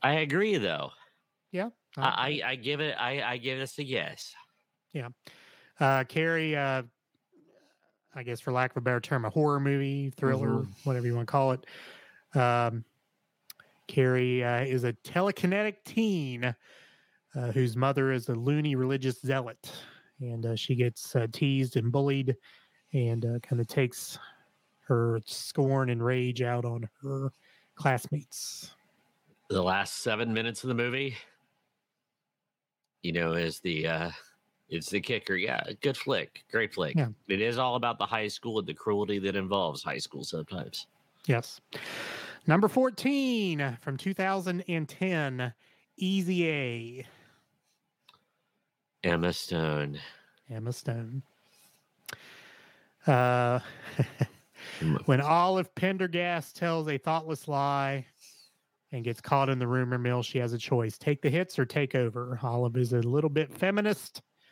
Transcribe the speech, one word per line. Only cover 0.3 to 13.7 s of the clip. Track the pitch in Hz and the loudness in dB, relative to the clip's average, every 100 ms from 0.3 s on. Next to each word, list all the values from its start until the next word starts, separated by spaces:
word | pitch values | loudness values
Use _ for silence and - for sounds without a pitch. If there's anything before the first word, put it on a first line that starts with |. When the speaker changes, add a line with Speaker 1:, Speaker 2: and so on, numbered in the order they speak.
| 165 214 175 | 2 2 2
Speaker 1:
though. | 95 76 67 - - _ _ _ _ | 0 -2 -4 -10 -20 _ _ _ _
Speaker 2:
Yeah. | 180 226 - _ 143 | -6 -6 -10 _ -2
Speaker 1:
I, | 131 - 135 147 | 0 0 -2 -2
I, | 123 | -4
I | 131 | -4
give | 120 147 | -4 -4
it, | 151 - | -4 -4
I, | 120 139 | -4 -2
I | 117 123 | -4 -4
give | 127 131 | -6 -6
this | 131 - | -6 -8
a | |
yes. | 139 117 76 - - - - _ _ _ _ | -6 -4 -4 -8 -16 -18 -20 _ _ _ _
Speaker 2:
Yeah. | 151 123 - - - - - - - | -10 -10 -14 -20 -20 -20 -20 -12 0
Uh, | 139 135 131 | 4 4 2
Carrie, | 160 165 165 156 147 | 0 0 0 0 0
uh, | 139 131 120 _ _ _ _ _ _ _ _ _ _ _ _ 135 | 0 -2 -4 _ _ _ _ _ _ _ _ _ _ _ _ -12
I | |
guess | 123 117 | -8 -6
for | - | -2
lack | 127 127 | 0 0
of | 131 | 0
a | |
better | 123 120 | 0 0
term, | - 135 107 | 0 0 2
a | |
horror | 156 151 143 | 2 4 4
movie, | 139 139 139 139 139 - | 2 2 0 -2 -4 0
thriller, | 135 135 113 | 2 2 2
Speaker 1:
Mm-hmm. | 113 131 - 139 | 0 -2 -4 -2
Speaker 2:
whatever | 123 120 | 0 2
you | |
wanna | 120 117 | 0 2
call | 143 135 | 4 4
it. | 127 - - - - - - _ | 2 -4 -20 -18 -20 -20 -20 _
Um, | 135 123 120 117 113 - _ _ _ _ _ - - - | 4 4 4 2 -2 -8 _ _ _ _ _ -20 -20 -20